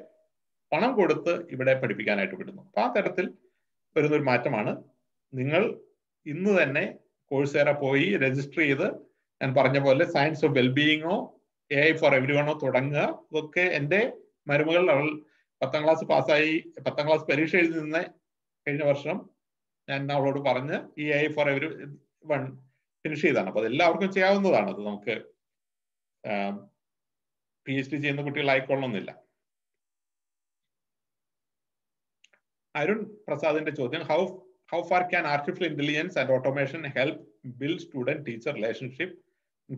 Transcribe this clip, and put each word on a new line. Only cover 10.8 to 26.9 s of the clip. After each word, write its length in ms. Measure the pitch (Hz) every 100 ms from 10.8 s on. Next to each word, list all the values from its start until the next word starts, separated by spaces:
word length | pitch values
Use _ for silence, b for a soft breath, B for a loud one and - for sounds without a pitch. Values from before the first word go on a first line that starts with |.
| 151 156 160 220 - - _ _ -
എ 80 | 139 156
ഐ 20 | 151
for 100 | 151 135
Everyone-ഓ 360 | 131 143 147 151
തുടങ്ങുക. 400 | 135 127 139 147 226 330 -
ഇതൊക്കെ 340 | 156 151 180 180 151
എൻ്റെ 220 | 143 190 247 - - _ 147
മരുമകൾ, 340 | 143 156 170 180 139
അവൾ 120 | 151 147 b b b _
പത്താം 220 | 131 156
class 220 | 151 160 -
പാസ്സായി, 640 | 151 160 151 156 156 - - 143
പത്താം 220 | 147 147
class 180 | 156 156
പരീക്ഷ 240 | 143 160 185
എഴുതി 160 | 165 160
നിന്ന് 240 | 151 160 - - _ _ _ _ 147
കഴിഞ്ഞ 180 | 143 147
വർഷം 260 | 139 151 202 - _ _ _ _ _ -
ഞാൻ 220 | 139 139 143
അവളോട് 220 | 139 139 139
പറഞ്ഞ് 280 | 123 139 190 - -
ഈ 40 | 151
എ 60 | 147
ഐ 40 | 151 151
for 80 | 143
Everyone 920 | 135 156 - 143 143 _ _ 156 139 131 - _ _ _ _
finish 180 | 160 151 170
ചെയ്തതാണ്. 220 | 117 95
അപ്പൊ 120 | 107
അതെല്ലാവർക്കും 480 | 113 139 170 175 190 196
ചെയ്യാവുന്നതാണ്. 540 | 185 202 196 127 98
അത് 80 | 98 104
നമുക്ക്, 280 | 101 - 110 - _ _ _ _ _ _ _ _ _ -
ആ, 40 | 101 98 101 - _ _